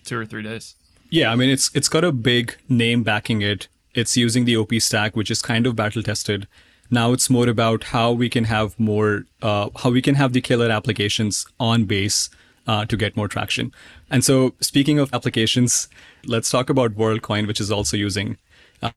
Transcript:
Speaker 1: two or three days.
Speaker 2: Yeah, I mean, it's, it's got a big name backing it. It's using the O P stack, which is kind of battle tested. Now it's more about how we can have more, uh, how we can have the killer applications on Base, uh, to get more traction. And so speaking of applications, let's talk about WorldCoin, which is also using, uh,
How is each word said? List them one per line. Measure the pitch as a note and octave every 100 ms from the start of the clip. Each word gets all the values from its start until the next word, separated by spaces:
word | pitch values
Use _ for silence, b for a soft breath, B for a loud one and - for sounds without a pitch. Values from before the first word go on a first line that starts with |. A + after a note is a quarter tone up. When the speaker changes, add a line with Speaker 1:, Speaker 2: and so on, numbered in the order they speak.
Speaker 1:
two | - A#2+
or | A2
three | A2+
days. | G#2+ A2+ - - _ _ -
Speaker 2:
Yeah, | D#3+ A#2
I | A#2+
mean, | B2+
it's, | C3+ -
it's | C#3+ -
got | D#3+
a | F3
big | C3 B2 A#2+ A#2 - -
name | A#2+ A#2 A#2+
backing | A2 G#2+ - A2
it. | G#2 G2+ - _ _ -
It's | A2+ B2
using | A#2 B2 A#2+
the | A2+
O | G#2+
P | A2+
stack, | - A2 G#2+ A2+
which | G2+
is | A2
kind | - A#2 B2
of | A2+
battle | G#2+ A2+
tested. | G#2 G#2 - G2+ G2+ b b b b
Now | A#2+ A#2
it's | B2+ -
more | B2 A#2+
about | A2 A2+ A2+ -
how | A#2+ A#2
we | A#2+ B2
can | B2
have | A2+ A2 G#2 -
more, | A2 G#2 G#2+ G2+ - -
uh, | A2 G#2 G2+ -
how | B2+
we | B2
can | C#3+ C#3
have | C3+
the | B2+
killer | - A#2+ A#2
applications | G#2+ A#2+ G2 G2+ - G#2+ - - -
on | A#2 A#2 G2
Base, | G2+ G2+ - - b b b -
uh, | G#2+ A2
to | A2
get | G#2 -
more | G2+
traction. | - A2 - B2 - B B B
And | C3
so | B2+ C3+ B2+ -
speaking | - C#3 C#3+ D3
of | C3+
applications, | B2 B2 A2+ A2 B2+ B2 - - B B B -
let's | A#2 -
talk | B2+ B2+
about | C3+ A#2+
WorldCoin, | G#2 A2 A2 - G#2 G#2
which | G#2
is | G#2
also | G#2 G#2 G#2+
using, | G2+ G2 G#2+ G#2+ _ b b b
uh, | A2+